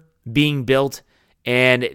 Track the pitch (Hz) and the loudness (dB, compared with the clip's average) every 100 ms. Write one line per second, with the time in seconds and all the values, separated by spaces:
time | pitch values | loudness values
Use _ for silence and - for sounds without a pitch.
0 | _ _ 117 120 147 143 120 135 139 - | _ _ -6 -2 0 0 0 0 0 -6
1 | _ _ _ _ - 123 127 123 123 | _ _ _ _ -2 2 4 2 -2